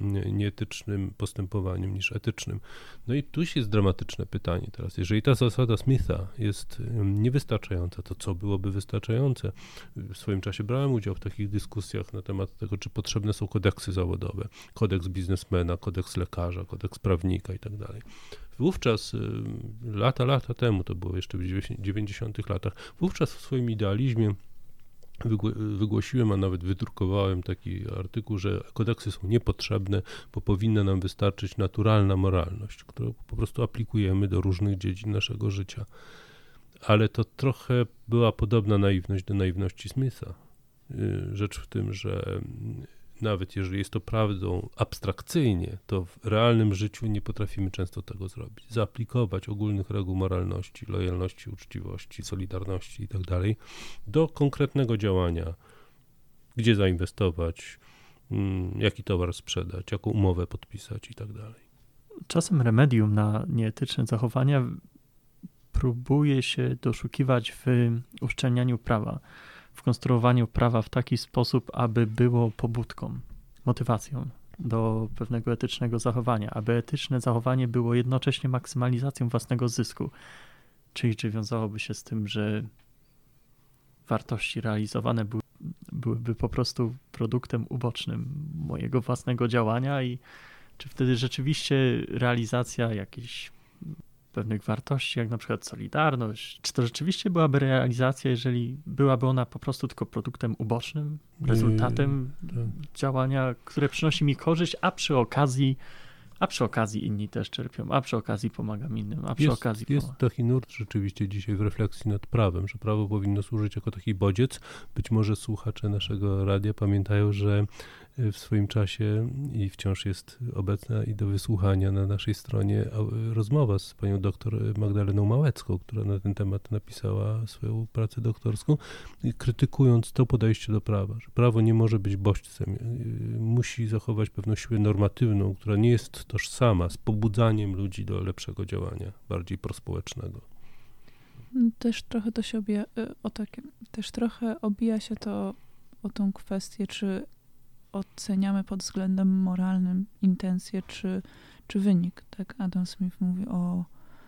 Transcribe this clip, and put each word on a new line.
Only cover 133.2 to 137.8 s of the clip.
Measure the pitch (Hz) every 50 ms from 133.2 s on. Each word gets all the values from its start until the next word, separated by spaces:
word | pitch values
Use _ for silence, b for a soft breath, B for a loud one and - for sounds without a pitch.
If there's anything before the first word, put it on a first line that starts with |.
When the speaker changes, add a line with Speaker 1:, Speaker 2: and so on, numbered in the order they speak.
| 113 110 113
Speaker 1:
y, | 113
musi | 110 113 117 123 117 - - - 113 107
zachować | 113 107 - - 110 104 110 -
pewną | - - 98 110 107
siłę | - - - 117 104
normatywną, | 104 107 101 98 101 98 - - 127 113 104 101 98 98 95
która | - - 107 104
nie | 101 113 120
jest | 120 110 - - - - - -
tożsama | - 104 - - - - 127 120 104 87 87 87
z | - -
pobudzaniem | - - 107 107 110 110 98 120 117 113 110 107 104 98 95
ludzi | 95